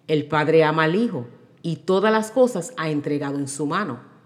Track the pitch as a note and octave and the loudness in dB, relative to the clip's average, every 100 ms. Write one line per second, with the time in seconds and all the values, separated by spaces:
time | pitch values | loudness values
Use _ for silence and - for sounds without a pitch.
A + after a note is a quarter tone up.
0 | - D#3 C#3+ D#3 D3+ D#3+ D#3 D#3+ D#3+ F#3 | -2 -2 0 0 4 6 6 4 2 2
1 | A#3 E3+ A#2+ - - _ E3+ D#3+ - F#3+ | -2 -4 -10 -16 -20 _ -8 -6 0 2
2 | G#3+ A3 G#3+ C4 B3 G#3 D#3+ - D#3+ D3 | 2 0 0 2 2 0 -8 -6 -4 -2
3 | C#3+ D3 C#3+ C#3 C3+ - D3 F3 G#3 A#2+ | -2 -4 -4 -6 -6 -6 -4 -4 -4 -8
4 | - - | -14 -20